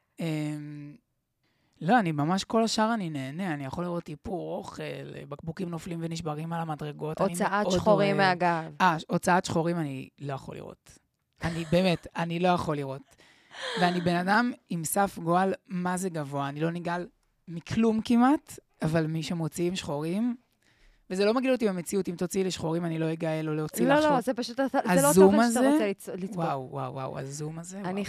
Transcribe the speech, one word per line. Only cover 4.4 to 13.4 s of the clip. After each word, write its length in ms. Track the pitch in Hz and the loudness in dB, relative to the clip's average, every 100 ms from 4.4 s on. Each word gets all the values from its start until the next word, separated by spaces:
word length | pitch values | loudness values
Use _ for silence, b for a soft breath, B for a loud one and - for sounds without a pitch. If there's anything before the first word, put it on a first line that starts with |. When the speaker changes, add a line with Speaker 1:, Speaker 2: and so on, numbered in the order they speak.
| 156 185 | -6 -8
Speaker 1:
אוכל, 240 | - - 151 139 139 139 143 | -8 -10 -10 -10 -10 -12 -12
בקבוקים 400 | 147 165 160 175 | -10 -10 -8 -6
נופלים 280 | 165 180 170 | -8 -8 -8
ונשברים 500 | 165 165 165 151 165 | -6 -6 -6 -6 -6
על 80 | 170 | -6
המדרגות, 600 | 165 151 151 147 151 156 | -6 -6 -8 -8 -6 -2
אני 80 | 190 | -2
Speaker 2:
הוצאת 180 | 175 185 | 0 0
Speaker 1:
מאוד 200 | 202 202 | 0 0
Speaker 2:
שחורים 500 | 180 180 196 202 196 | 2 4 4 4 4
Speaker 1:
אוהב. 80 | 190 | 4
Speaker 2:
מהגב. 440 | 180 175 165 160 147 | 4 2 0 -2 2
Speaker 1:
אה, 180 | 185 165 | 2 2
ש-, 60 | - | 0
הוצאת 360 | 180 - 175 | 0 4 4
שחורים 320 | - 170 165 175 | 4 0 0 0
אני 320 | 147 131 - - | -4 -6 -12 -10
לא 140 | 139 | -8
יכול 240 | 131 - - | -8 -10 -14
לראות. 420 | - - - - _ _ _ - | -14 -16 -20 -20 _ _ _ -8
אני, 220 | 165 165 160 | -6 -4 0
באמת, 340 | 175 190 160 - | 2 4 0 -4
<laughs> 40 | - | -6
אני 220 | 170 170 | -4 0
לא 100 | 180 | 2
יכול 280 | 175 165 147 | 2 0 -4
לראות. 260 | 135 135 - _ B B | -4 -10 -14 _ B B